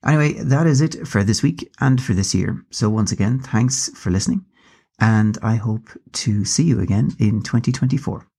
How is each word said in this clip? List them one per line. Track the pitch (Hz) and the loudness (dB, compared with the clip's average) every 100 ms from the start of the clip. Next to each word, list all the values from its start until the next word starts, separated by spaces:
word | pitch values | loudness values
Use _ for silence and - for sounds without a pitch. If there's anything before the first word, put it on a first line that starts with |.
Anyway, | - 151 151 | 2 2 2
that | - - 139 165 | 0 0 2 4
is | 135 | 4
it | 160 - 156 | 2 -2 -4
for | 104 101 | 0 2
this | 107 | 2
week | 135 131 - _ | 0 -2 -10 _
and | 135 127 | 0 2
for | 127 | 0
this | 95 95 | -2 0
year. | - 92 - - | 0 -2 -4 -10
So | - 107 | -2 0
once | 110 104 | 0 0
again, | - 101 127 | 0 0 0
thanks | 131 110 123 - - - | -2 0 0 0 -6 -8
for | - | -2
listening, | 90 - 196 - _ _ _ _ _ | 0 0 -4 -6 _ _ _ _ _
and | 113 110 107 104 | 2 4 2 0
I | 110 113 | -2 -2
hope | 110 110 - - _ | -2 -6 -8 -20 _
to | - - 104 - | -8 -2 -2 -2
see | - | 0
you | 165 131 | 2 2
again | 92 95 139 - | 0 0 0 0
in | 107 107 | 0 0
twenty | - 117 - | 0 -2 0
twenty-four. | 127 - 131 - 92 - | -2 0 -2 -4 -10 -12